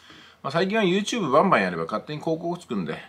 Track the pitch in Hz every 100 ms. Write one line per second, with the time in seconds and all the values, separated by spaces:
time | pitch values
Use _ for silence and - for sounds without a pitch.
0 | - - - - 139 165 190 226 185 196
1 | 202 240 151 143 185 123 92 85 82 107
2 | - 151 165 165 175 175 - 104 76 73